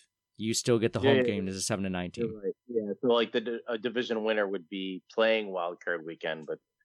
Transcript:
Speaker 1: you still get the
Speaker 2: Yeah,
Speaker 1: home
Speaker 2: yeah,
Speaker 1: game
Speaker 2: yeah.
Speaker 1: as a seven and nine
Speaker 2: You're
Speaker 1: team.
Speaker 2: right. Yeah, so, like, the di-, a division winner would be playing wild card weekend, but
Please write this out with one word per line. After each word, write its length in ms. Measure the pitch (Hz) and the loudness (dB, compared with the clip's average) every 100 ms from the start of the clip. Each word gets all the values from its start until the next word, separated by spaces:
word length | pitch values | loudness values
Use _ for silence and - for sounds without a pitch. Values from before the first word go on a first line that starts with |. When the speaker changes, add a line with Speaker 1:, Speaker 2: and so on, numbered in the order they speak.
| _ _ _ - | _ _ _ -6
Speaker 1:
you 160 | 110 | -4
still 240 | 110 - 117 | 0 2 4
get 160 | 117 | 2
the 60 | - | 4
Speaker 2:
Yeah, 100 | 135 | 4
Speaker 1:
home 80 | 135 | 6
Speaker 2:
yeah, 40 | |
Speaker 1:
game 220 | 123 104 95 | 4 0 -2
Speaker 2:
yeah. 60 | |
Speaker 1:
as 40 | 95 | -4
a 60 | |
seven 240 | - 104 95 | -2 -2 -2
and 80 | |
nine 180 | 90 87 | -2 -4
Speaker 2:
You're 140 | - 113 | -4 -6
Speaker 1:
team. 140 | 107 | -4
Speaker 2:
right. 100 | 95 - - | -4 -6 -4
Yeah, 260 | 117 104 98 | -2 -2 0
so, 60 | 127 | 4
like, 240 | 117 113 | 4 4
the 100 | 123 | 0
di-, 180 | 113 117 - | -2 -4 -4
a 100 | 117 | -4
division 460 | 120 113 117 110 | -2 -2 -2 0
winner 220 | 110 107 98 | 2 2 0
would 240 | 98 82 | -2 -6
be 320 | 98 95 92 - | -6 -6 -8 -4
playing 360 | - 113 113 101 | 2 4 4 0
wild 300 | 92 85 87 | -4 -4 -4
card 220 | - 85 78 | -4 -4 -6
weekend, 400 | 80 85 80 78 | -6 -6 -6 -6
but 140 | 78 _ _ | -10 _ _